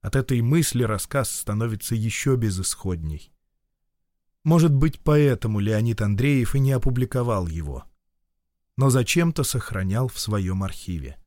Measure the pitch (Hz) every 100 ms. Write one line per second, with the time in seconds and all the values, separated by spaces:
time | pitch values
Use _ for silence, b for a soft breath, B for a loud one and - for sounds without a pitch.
0 | - 131 131 123 117 156 156 123 117 107
1 | - 139 120 - - 104 117 107 - 117
2 | 110 - - 127 113 92 95 - 95 87
3 | 78 73 - _ _ _ _ _ _ _
4 | _ _ _ _ 156 165 165 139 156 -
5 | - 151 147 117 113 107 101 107 117 113
6 | 104 101 135 139 113 139 135 135 139 127
7 | 127 127 120 104 87 82 73 65 - _
8 | _ _ _ _ _ _ _ - 135 127
9 | 120 175 170 156 139 123 - 95 95 104
10 | 131 - - 104 92 92 98 - - 87
11 | 64 -